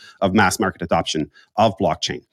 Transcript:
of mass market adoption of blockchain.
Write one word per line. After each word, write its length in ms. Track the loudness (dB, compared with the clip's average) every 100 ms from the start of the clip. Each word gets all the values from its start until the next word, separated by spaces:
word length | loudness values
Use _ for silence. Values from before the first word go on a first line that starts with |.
| -16 -4
of 100 | 0
mass 260 | 2 2 2
market 220 | -2 -4
adoption 500 | -2 -2 -2 -4 -6 -10 _ 0
of 200 | 0 2
blockchain. 480 | -2 -2 -6 -8 -14